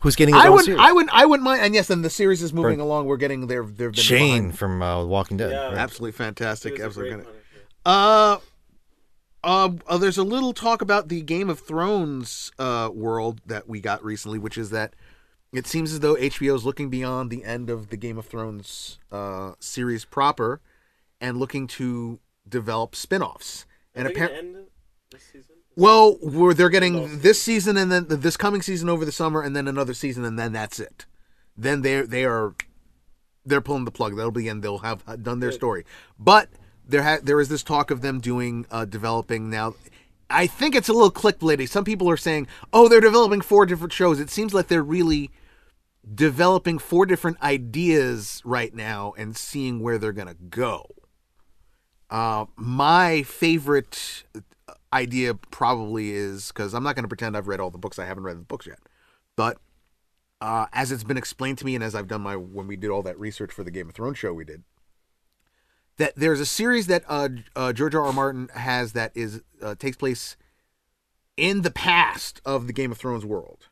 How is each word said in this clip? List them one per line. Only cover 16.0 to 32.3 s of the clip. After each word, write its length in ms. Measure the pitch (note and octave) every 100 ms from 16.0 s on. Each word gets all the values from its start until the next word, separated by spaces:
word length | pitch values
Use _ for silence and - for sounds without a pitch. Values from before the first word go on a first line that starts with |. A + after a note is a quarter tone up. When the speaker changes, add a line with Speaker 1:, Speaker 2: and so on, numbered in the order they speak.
Speaker 2:
though 160 | D3 D3+
H 220 | C3+ -
B 100 | C#3
O 40 | C#3
is 100 | A#2
looking 240 | C#3 C#3+
beyond 400 | B2+ B2+ B2+ B2+
the 140 | A#2
end 260 | G#2+ A#2+ A#2+
of 200 | A#2 G#2
the 80 | G#2+
Game 200 | A#2 A2
of 80 | A2
Thrones, 720 | A#2 A2 G#2 G2+ - - - -
uh, 420 | G2+ G2+ F#2+ F#2+ F2+
series 460 | - - B2 A#2 -
proper 560 | - C#3 - A#2 C#3 _ _ _ _ _ _
and 160 | B2 B2
looking 300 | B2+ C#3 C3
to 520 | - B2+ A#2+ A#2 A#2 _ _ _
develop 480 | B2+ A2 A2+ A#2 -
spin-offs. 680 | - F#3+ B2 - - - - _ _ B2
Speaker 3:
Are 40 |
Speaker 2:
And 100 | B2+
Speaker 3:
they 40 |
gonna 160 | - E3
Speaker 2:
appar- 80 | D#3
Speaker 3:
end 180 | B3 F#4
it 160 | - _ _ _ _
this 120 | - _
season? 240 | - _ _ _ -
Speaker 2:
Well, 380 | F#3+ A3 G#3+ G#3
we're, 320 | D#3 D3 F3+
they're 160 | E3 F3+
getting 260 | F#3 F#3 F3
Speaker 3:
Well, 120 | D3+
Speaker 2:
this 340 | D3+ D#3 G#3+
season 360 | - A3+ F#3+ G3+
and 140 | F#3+
then 140 | F3+ E3+
th-, 120 | D3+
this 180 | D3+ D#3+
coming 240 | G3+ G3+
season 280 | F#3 F#3 E3+
over 160 | E3+ D#3
the 60 |
summer 300 | - D#3+ D#3
and 140 | C#3+ C#3
then 120 | C#3
another 260 | C3+ C3
season 320 | B2 C#3+ B2 A#2+
and 120 | A2+
then 140 | A#2
that's 280 | A2 G#2+ -
it. 260 | G#2 - - _ _ _ _ -
Then 240 | A#2+ C#3+
they're, 240 | C3+ C3+ B2
they 200 | B2
are, 300 | C3